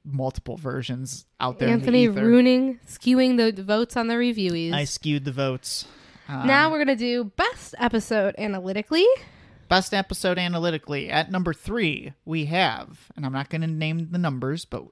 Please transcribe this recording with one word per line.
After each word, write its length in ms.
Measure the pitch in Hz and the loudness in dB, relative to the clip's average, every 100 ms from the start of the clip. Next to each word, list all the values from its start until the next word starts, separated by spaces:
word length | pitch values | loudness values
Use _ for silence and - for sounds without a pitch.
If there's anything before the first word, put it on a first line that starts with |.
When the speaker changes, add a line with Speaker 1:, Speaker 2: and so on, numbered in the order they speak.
Speaker 1:
multiple 540 | 147 139 131 - - 131 | -8 -6 -4 -6 -10 -10
versions 680 | 147 135 120 127 131 - - _ | -6 -6 -6 -8 -8 -12 -16 _
out 180 | 127 - | -6 0
there 100 | 233 | 2
Speaker 2:
Anthony 340 | 233 262 247 | 2 4 4
Speaker 1:
in 100 | 240 | 4
the 60 | 202 | 4
ether. 80 | 220 | 6
Speaker 2:
ruining, 500 | 240 254 254 262 247 - | 8 8 4 2 -4 -12
skewing 500 | - - 254 254 247 | -4 2 4 4 4
the 260 | 226 196 | 2 0
votes 320 | 190 214 233 247 | 0 0 0 -2
on 120 | 226 | -2
the 60 | 233 | 0
reviewees. 580 | 247 220 185 170 165 | 0 0 -2 -2 -2
Speaker 1:
I 100 | 147 | -2
skewed 400 | 143 - 151 147 139 | -4 -4 -2 -2 -2
the 60 | |
votes. 540 | 131 135 127 - - - - - - - | -2 -2 -2 -6 -10 -12 -18 -20 -20 -12
Um, 180 | 139 254 | -4 2
Speaker 2:
Now 240 | 277 311 | 4 4
we're 100 | 311 | 2
gonna 160 | 285 262 | 0 0
do 260 | 240 240 | 0 -2
best 500 | 220 - 392 508 - - | -4 -2 -2 -4 -14 -4
episode 560 | 240 220 - 220 196 - | 0 0 0 0 0 -2
analytically. 720 | 214 190 185 190 214 320 415 523 - - - - - | -6 -6 -6 -6 -2 4 4 4 -2 -20 -20 -20 2
Speaker 1:
Best 240 | 185 185 | 2 2
episode 440 | 202 190 190 185 180 | -2 -2 -2 -2 0
analytically. 720 | 175 170 170 156 - 143 147 | -2 0 -2 -2 -4 -6 -2
At 220 | 147 175 | -2 -2
number 220 | 185 175 | -2 -2
three, 580 | 156 - 226 185 143 - 139 - | -4 -6 -2 -2 -2 -10 -16 -6
we 200 | 160 147 | -4 -2
have, 640 | 170 175 110 - - _ - | 0 0 -2 -10 -20 _ -10
and 100 | 139 | -6
I'm 60 | |
not 180 | 135 139 | -6 -6
gonna 180 | 160 160 | -4 -4
name 420 | 156 156 160 165 | -2 -4 -4 -4
the 60 | 175 | -2
numbers, 480 | 175 131 131 160 - | -2 -2 -4 -6 -8
but 180 | 107 - | -12 -12